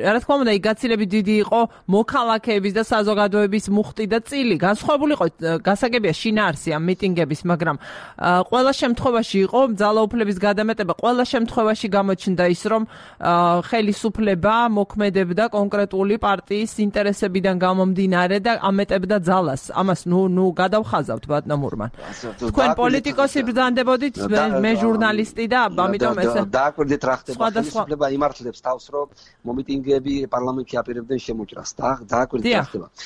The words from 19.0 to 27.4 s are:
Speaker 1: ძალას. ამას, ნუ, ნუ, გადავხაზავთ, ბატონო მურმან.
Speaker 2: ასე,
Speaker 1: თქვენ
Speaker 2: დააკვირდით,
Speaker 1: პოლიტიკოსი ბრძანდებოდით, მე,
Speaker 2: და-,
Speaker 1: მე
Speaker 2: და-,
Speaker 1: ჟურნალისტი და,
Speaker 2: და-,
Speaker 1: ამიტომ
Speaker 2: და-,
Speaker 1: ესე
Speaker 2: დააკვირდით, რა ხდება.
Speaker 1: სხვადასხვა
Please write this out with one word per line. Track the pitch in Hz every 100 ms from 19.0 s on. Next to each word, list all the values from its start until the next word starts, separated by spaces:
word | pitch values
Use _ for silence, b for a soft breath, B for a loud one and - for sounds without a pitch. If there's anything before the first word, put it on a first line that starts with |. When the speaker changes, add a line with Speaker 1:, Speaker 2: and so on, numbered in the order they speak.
| 185 208
Speaker 1:
ძალას. | 170 185 160 135 -
ამას, | - 190 170 175
ნუ, | 180 190
ნუ, | 180 185
გადავხაზავთ, | 170 185 214 220 175 123 113 -
ბატონო | 147 - 147
მურმან. | 135 107 110
Speaker 2:
ასე, | - - - -
Speaker 1:
თქვენ | - 226
Speaker 2:
დააკვირდით, | 214 247 -
Speaker 1:
პოლიტიკოსი | 247 262 285 269 277 285
ბრძანდებოდით, | 240 233 254 247 254 254 285 -
მე, | 202 208
Speaker 2:
და-, | 220 190
Speaker 1:
მე | 220
Speaker 2:
და-, | 214
Speaker 1:
ჟურნალისტი | 226 220 220 214 220 - 226
და, | 247
Speaker 2:
და-, | 214 170
Speaker 1:
ამიტომ | 190 202 117 208
Speaker 2:
და-, |
Speaker 1:
ესე | 117 117 98
Speaker 2:
დააკვირდით, | 127 147 156 143 143
რა | 127 127
ხდება. | -
Speaker 1:
სხვადასხვა | 123